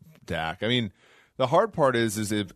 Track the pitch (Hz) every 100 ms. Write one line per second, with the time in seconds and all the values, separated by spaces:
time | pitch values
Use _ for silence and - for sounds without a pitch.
0 | - - - 80 80 85 107 123 104 _
1 | _ _ _ - 131 170 220 175 135 120
2 | 113 104 104 107 95